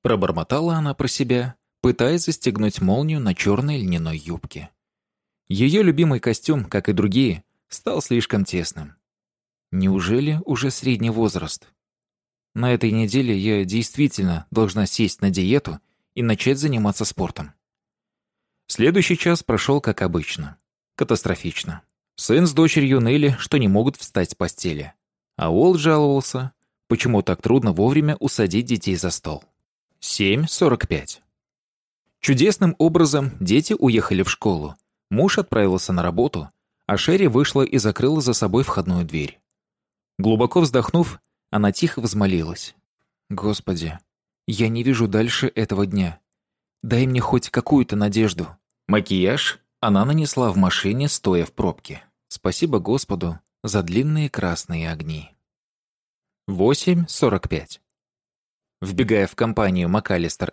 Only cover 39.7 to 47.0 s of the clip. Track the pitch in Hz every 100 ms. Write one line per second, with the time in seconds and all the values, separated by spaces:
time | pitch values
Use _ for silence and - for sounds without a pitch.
39.7 | _ _ _ _ - 101 110 120 180 151
40.7 | 127 - 170 170 - _ _ _ - 208
41.7 | - 160 - 117 107 98 90 80 - -
42.7 | - _ _ _ _ - 98 104 104 -
43.7 | 90 82 85 _ _ _ _ - 104 113
44.7 | 117 120 120 110 107 117 - 135 - 107
45.7 | 95 98 98 90 82 _ _ _ _ _
46.7 | _ 117 117